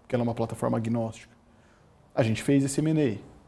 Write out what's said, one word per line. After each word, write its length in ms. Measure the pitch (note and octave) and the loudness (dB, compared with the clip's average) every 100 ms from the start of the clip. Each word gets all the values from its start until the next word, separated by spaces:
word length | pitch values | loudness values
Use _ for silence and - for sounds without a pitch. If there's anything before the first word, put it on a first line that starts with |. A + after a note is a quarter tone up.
porque 120 | - | -4
ela 100 | B2 | -2
é 40 | A#2+ | 0
uma 80 | A#2 | -2
plataforma 420 | A2+ - B2 A#2+ | -4 -2 -2 0
agnóstica. 560 | A2+ A#2+ A2 - - - _ - _ _ _ _ _ | 0 -2 -4 -8 -20 -20 _ -20 _ _ _ _ _
A 80 | - | 0
gente 220 | A2 A2 | 2 2
fez 200 | - C#3 | 2 2
esse 180 | C3+ C#3 | 2 0
M 100 | D#3 | 0
and 220 | D#3 C#3 | 2 2
A. 40 | G2 - - | -2 -10 -20